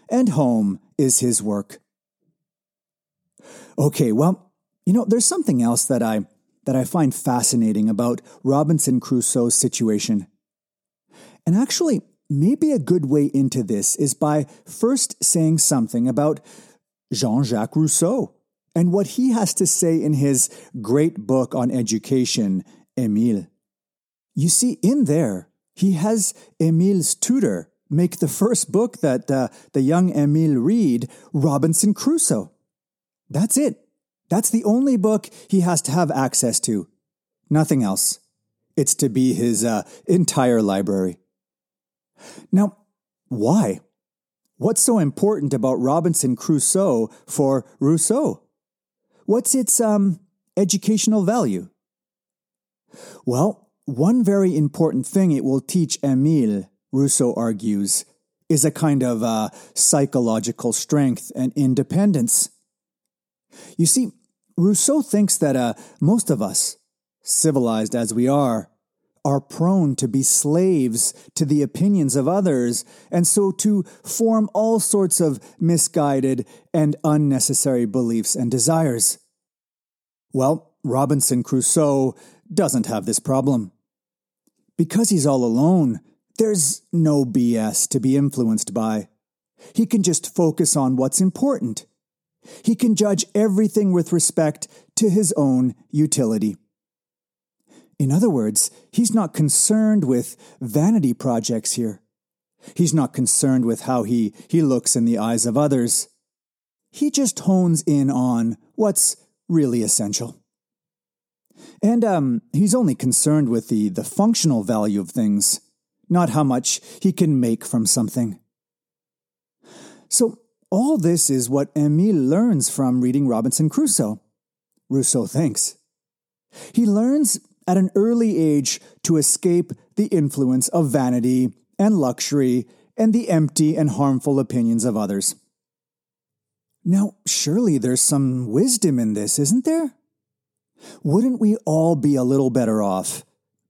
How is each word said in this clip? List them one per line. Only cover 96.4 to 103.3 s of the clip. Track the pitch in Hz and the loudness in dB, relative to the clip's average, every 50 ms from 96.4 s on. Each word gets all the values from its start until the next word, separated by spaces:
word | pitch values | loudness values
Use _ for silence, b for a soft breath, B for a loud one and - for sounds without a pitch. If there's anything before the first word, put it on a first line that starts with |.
| 98 107 95 - _ _ _ _ _ _ _ _ _ _ _ _ _ _ _ _ _ _ _ _ _ b b b b b b b | -2 -2 -4 -6 _ _ _ _ _ _ _ _ _ _ _ _ _ _ _ _ _ _ _ _ _ b b b b b b b
In | 143 135 | -2 0
other | 139 175 214 233 | 2 2 2 2
words, | 165 127 110 107 104 - - - b b b b | 0 0 -2 -2 -2 -2 -4 -4 b b b b
he's | b - 240 208 214 | b -2 -2 0 0
not | 220 196 160 - | 0 -2 -2 -2
concerned | - 156 143 139 - - - 214 220 220 214 214 208 165 | -2 0 0 2 0 0 2 2 2 2 2 2 2 2
with | 127 131 123 120 - - B B B B B | 2 0 0 -2 -4 -10 B B B B B
vanity | 131 120 104 147 156 190 226 220 151 131 117 | -12 -4 0 2 2 2 2 2 2 0 -2
projects | - - 135 117 113 110 - 123 110 107 - - | -2 -2 -2 -2 -2 -2 -4 -4 -4 -4 -6 -6
here. | - 120 110 101 - _ _ _ _ _ _ _ _ _ _ _ B B B B | -4 -4 -6 -6 -10 _ _ _ _ _ _ _ _ _ _ _ B B B B
He's | - 175 156 143 | 0 0 2 2
not | 160 135 123 - | 0 0 0 -2
concerned | - 127 110 | -4 -2 -2